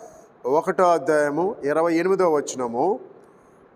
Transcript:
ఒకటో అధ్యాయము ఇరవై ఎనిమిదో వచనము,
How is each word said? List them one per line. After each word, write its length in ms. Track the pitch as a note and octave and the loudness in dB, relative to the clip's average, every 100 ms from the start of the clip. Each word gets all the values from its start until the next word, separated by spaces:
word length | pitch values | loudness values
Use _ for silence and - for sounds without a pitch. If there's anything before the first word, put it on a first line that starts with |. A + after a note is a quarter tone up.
| - - - _ A#2+ | -20 -20 -20 _ -2
ఒకటో 380 | D3 E3+ F3+ | -2 0 2
అధ్యాయము 720 | F3+ E3 D#3+ D3+ D3 D3 F#3 A#3+ | 4 2 2 0 2 -2 -4 -4
ఇరవై 300 | C#3 D3+ E3+ | -4 0 0
ఎనిమిదో 400 | E3 F#3 F#3+ F3+ | 0 0 2 2
వచనము, 680 | D3+ C#3 B2 B2 A#2 E3 B3 - - - _ _ - - | 2 -2 -6 -6 -2 -2 -4 -8 -20 -20 _ _ -20 -20